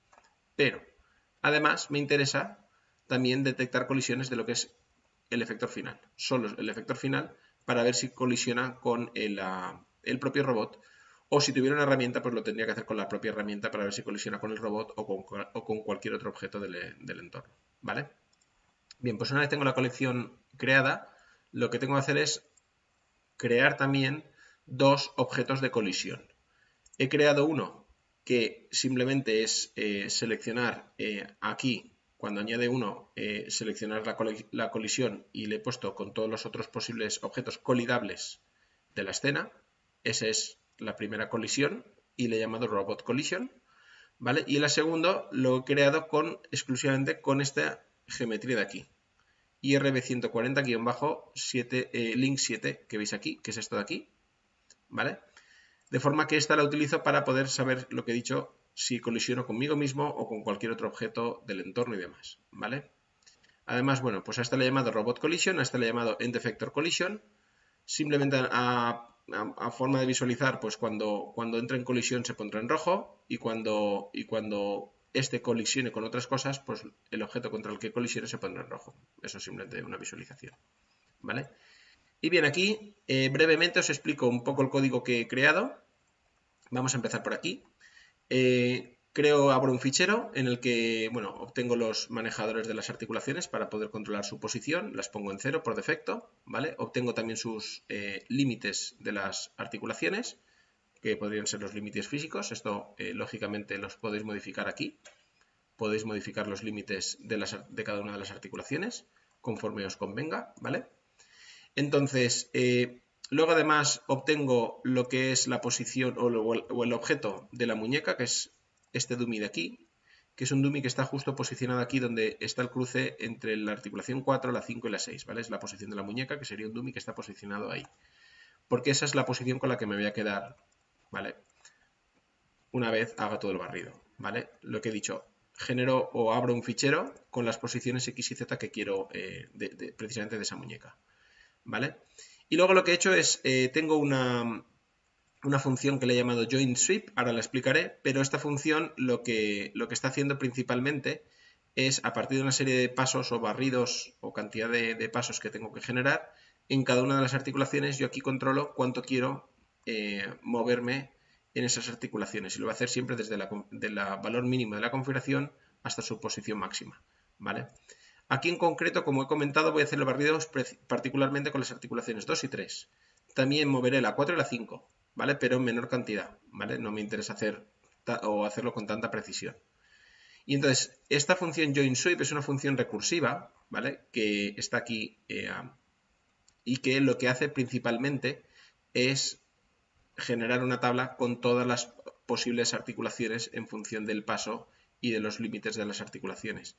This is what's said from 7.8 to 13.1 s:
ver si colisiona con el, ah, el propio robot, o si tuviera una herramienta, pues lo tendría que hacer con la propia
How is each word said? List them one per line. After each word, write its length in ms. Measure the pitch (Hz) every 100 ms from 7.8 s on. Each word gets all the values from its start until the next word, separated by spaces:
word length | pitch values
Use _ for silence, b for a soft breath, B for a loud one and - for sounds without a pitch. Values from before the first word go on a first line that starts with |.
ver 120 | 117 123
si 140 | 131
colisiona 640 | - 127 120 - 120 127 123
con 360 | 123 117 117 -
el, 240 | 107 98
ah, 440 | 95 95 90 90 _ _
el 160 | - 123
propio 240 | 135 139
robot, 360 | 135 117 98 - b b b b b
o 120 | 143
si 120 | 143
tuviera 220 | 127 131 147
una 80 |
herramienta, 380 | 143 131 123 123
pues 140 | 127 113
lo 80 |
tendría 220 | 104 107 113
que 80 |
hacer 120 | 107 107
con 120 | 110
la 100 |
propia 240 | 98